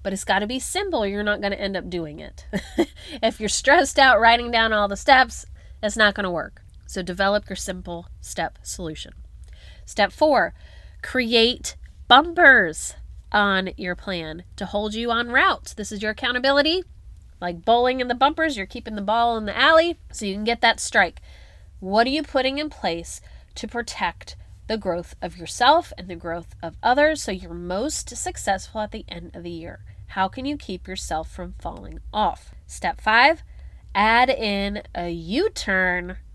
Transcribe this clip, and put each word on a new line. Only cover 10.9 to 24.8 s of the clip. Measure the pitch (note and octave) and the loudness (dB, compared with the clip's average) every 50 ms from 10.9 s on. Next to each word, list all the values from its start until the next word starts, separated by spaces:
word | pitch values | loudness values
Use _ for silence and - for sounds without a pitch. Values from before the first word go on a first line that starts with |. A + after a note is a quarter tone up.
| - - | -16 -14
create | - - - B3+ B3 A3+ A#3+ A#3 A3+ A#3+ B3 - - - - - - - - - - - | -14 -6 -2 -2 0 2 4 4 4 4 2 -2 -8 -12 -12 -12 -18 -20 -18 -20 4 6
bumpers | A#3+ C4 D4+ F4 E4+ E4+ F4 C#4+ C4+ A#3 G3 E3 D#3 - - - - - - - - - - - | 8 8 8 4 2 8 8 10 10 8 6 2 0 -6 -10 -12 -12 -14 -18 -18 -18 -18 -12 -2
on | - G#3 G3+ G3+ G3 F#3+ F#3+ F#3+ - - | 2 2 2 4 2 0 -2 -4 -8 -8
your | - F#3 F3+ | -6 -6 -6
plan | - - - F#3+ F3 D#3+ D#3 D#3 E3+ F3+ - - - | -6 -6 -6 -6 -6 -6 -8 -10 -12 -14 -18 -12 -12
to | G3+ | -10
hold | F#3 - G#3 G#3 G#3+ G#3 | -6 -4 -4 -4 -4 -4
you | A3 A#3 A#3 | -4 -2 -2
on | A#3 A3+ A#3+ A#3+ | 0 -2 -2 0
route. | A#3+ C4 F4 G4 D#4+ - - - - - | 2 4 4 4 2 0 -4 -14 -10 -10
This | G#3 - | -10 -8
is | G#3+ G3+ | -8 -6
your | G#3+ G#3+ | -4 -4
accountability. | G#3+ - - B3 B3 B3 B3 C4+ C#4 C#4+ C#4 D#4 E4 F#4 F4 - - - - - - - - - - - | -4 -2 -4 -2 -2 0 2 4 4 4 4 4 2 0 -4 -6 -16 -20 -20 -20 -20 -20 -20 -20 -14 -8
Like | F3+ F3+ F3 E3+ - | -6 -6 -6 -4 2
bowling | - A#3 A#3+ A#3+ B3+ B3+ C4 | 4 4 6 6 2 2 0
in | B3+ B3 | -2 -4
the | B3 | 0
bumpers, | B3 C4+ C#4+ D#4+ - D#4+ D#4+ C#4 G#3+ | 2 2 2 4 2 -2 -2 -2 -4
you're | F#3+ | -8
keeping | - - A#3+ - - A3 | -8 -10 -12 -10 -8 -8
the | G#3 | -6
ball | G3 G3 G#3+ A#3 A#3 A#3+ A#3 A3+ | -2 0 2 2 2 2 0 -2
in | G#3+ | -4
the | G#3 - - | -4 0 2
alley | B3+ D4 D#4+ D#4+ E4+ F4 E4 - - - | 4 6 8 6 6 4 -2 -6 -12 -18
so | - - A3 | -14 -8 -6
you | G3+ F#3+ | -6 -4
can | G3+ G#3+ | -2 0
get | A3 A#3 A#3 | -2 0 4
that | - A#3 A3+ - | 4 2 2 2
strike. | - - - A3+ F#3+ E3 - - - - - - - - - - - - - - | -4 0 4 4 4 4 0 -12 -20 -20 -20 -20 -20 -20 -20 -20 -20 -20 -18 -12
What | G3 F#3 G3 A3 A#3 | -8 0 2 4 4
are | B3+ | 4
you | C4+ D#4 D4+ | 2 -2 -4
putting | - - C4+ B3+ C4 C4+ C#4+ | -2 -2 0 0 0 -2 -2
in | D4+ D#4 | -6 -6
place | - - - F#3+ E3+ E3+ E3 - - - - - - - - - - | -8 -4 -4 -4 -4 -4 -8 -12 -14 -16 -16 -18 -20 -20 -20 -18 -14
to | - - A3 | -12 -12 -8
protect | - A#3+ A#3 - - - G3+ F3 E3 - - - - - - - - - - - | -6 -8 -8 -6 -6 -4 -4 -4 -4 -6 -16 -18 -18 -18 -18 -20 -20 -20 -6 -6
the | A3 | -6
growth | A3 | -4